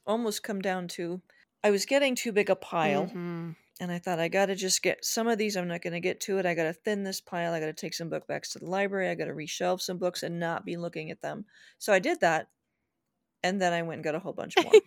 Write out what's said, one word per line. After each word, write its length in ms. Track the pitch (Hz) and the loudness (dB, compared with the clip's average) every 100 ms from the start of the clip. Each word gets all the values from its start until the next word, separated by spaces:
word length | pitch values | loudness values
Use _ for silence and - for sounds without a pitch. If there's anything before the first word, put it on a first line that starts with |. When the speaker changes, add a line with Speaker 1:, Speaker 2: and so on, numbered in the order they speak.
| - | -2
Speaker 1:
almost 380 | 220 233 208 | 0 0 -4
come 160 | - 202 | -4 -4
down 240 | 190 185 175 | -2 -2 -4
to, 320 | - 170 180 - _ _ _ | -6 -6 -6 -10 _ _ _
I 60 | 208 | 2
was 120 | 202 - | 2 4
getting 280 | 269 277 | 4 4
too 160 | 247 240 | 0 0
big 180 | 202 196 | 2 4
a 60 | |
pile, 520 | 190 - 175 156 143 175 | 2 0 0 2 2 0
Speaker 2:
Mm-hmm. 440 | 180 175 170 170 160 _ - | -4 -6 -6 -8 -12 _ -10
Speaker 1:
and 100 | 180 | -6
I 60 | 175 | -4
thought, 220 | 190 170 | -2 0
"I 80 | 165 | 2
gotta 260 | 190 196 | 2 2
just 260 | 190 185 - | 0 0 0
get 220 | 190 - | 2 0
some 220 | - - 226 | -2 0 0
of 100 | 226 | 2
these. 180 | 214 196 | 0 -2
I'm 100 | 175 | -4
not 160 | 170 | -4
gonna 160 | 180 170 | -6 -4
get 220 | 180 - | -4 -4
to 180 | - 196 | -2 0
it. 80 | 180 | 2
I 80 | |
gotta 180 | 165 160 | 2 0
thin 300 | 170 - 208 | -2 -2 -2
this 180 | 196 190 | -2 -6
pile. 320 | - 180 170 | -6 -4 -2
I 60 | 165 | -2
gotta 140 | 156 | -4
take 220 | 156 156 | -6 -8
some 140 | - 165 | -6 -6
book 200 | 151 - | -6 -6
backs 240 | 147 - | -8 -6
to 80 | 139 | -10
the 60 | 147 | -4
library. 380 | 190 202 196 180 | -2 0 0 -2
I 80 | 165 | -2
gotta 160 | 151 | -4
reshelve 480 | 151 151 - 180 185 | -6 -8 -2 0 0
some 180 | - 180 | -2 -2
books 240 | 180 180 | -2 -2
and 160 | - 170 | -6 -4
not 260 | 170 170 | -2 -4
be 120 | 185 170 | -6 -6
looking 340 | 170 165 156 | -6 -8 -10
at 100 | - | -10
them." 240 | 151 147 208 - - - | -10 -10 -12 -18 -20 -8
So 120 | - | 4
I 60 | 190 | 4
did 220 | 226 349 | 4 2
that, 260 | 175 160 - _ _ _ _ _ _ _ _ _ 180 | 4 2 -2 _ _ _ _ _ _ _ _ _ -2
and 160 | 196 | 2
then 100 | 180 | 2
I 100 | 170 | 2
went 160 | 165 156 | -2 -4
and 60 | |
got 120 | 156 151 | -4 -4
a 20 | |
whole 140 | 170 | -4
bunch 260 | - - - | -8 -2 0
more. 240 | - 427 | 8 8